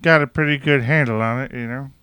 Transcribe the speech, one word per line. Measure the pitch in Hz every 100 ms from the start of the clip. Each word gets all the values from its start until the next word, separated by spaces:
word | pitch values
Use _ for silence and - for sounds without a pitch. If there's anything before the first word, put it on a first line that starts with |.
got | 165 160
a | 143
pretty | - 151 147
good | 139 143
handle | 117 156 135 110
on | 113 120
it, | 135
you | 123 117
know. | 123 135 135